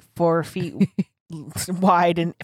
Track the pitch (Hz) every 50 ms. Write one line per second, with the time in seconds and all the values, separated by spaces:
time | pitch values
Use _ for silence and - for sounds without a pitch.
0 | _ _ _ - 170 165 160 165 151 - - 185 175 165 - - 196 - _ -
1 | - - _ _ _ - 165 156 143 - - - - - 185 175 185 190 180 175
2 | 175 175 175 170 170 170 - -